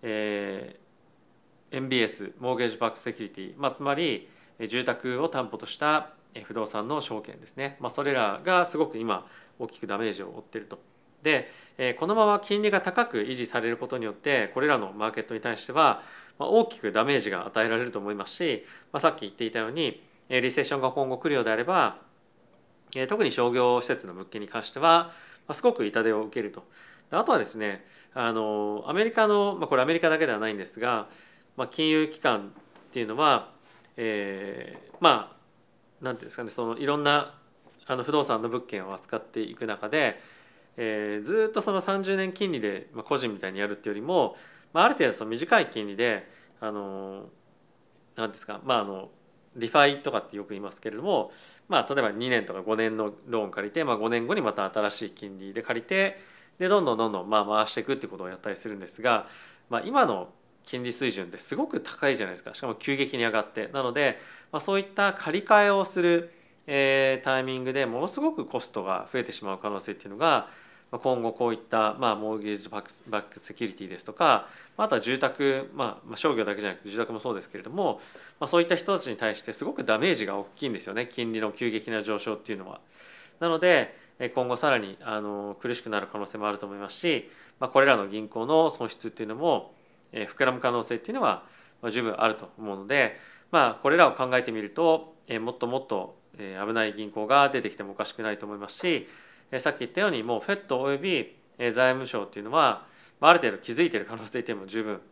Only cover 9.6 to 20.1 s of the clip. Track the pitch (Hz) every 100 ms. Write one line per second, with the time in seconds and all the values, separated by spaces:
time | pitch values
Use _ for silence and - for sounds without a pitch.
9.6 | 113 - 98 101 113 98 95 - - 113
10.6 | 104 - _ _ _ _ 156 143 120 -
11.6 | - - 127 120 160 220 214 202 202 208
12.6 | 208 196 185 185 240 113 107 127 117 120
13.6 | 113 117 127 131 110 101 - 139 101 -
14.6 | 147 135 98 101 107 110 110 113 120 113
15.6 | - 131 151 101 - - - _ 143 214
16.6 | 226 - 110 98 120 139 104 92 98 110
17.6 | 113 113 123 113 101 104 98 - 170 113
18.6 | - - - 151 160 - 104 - 113 113
19.6 | 110 143 147 - -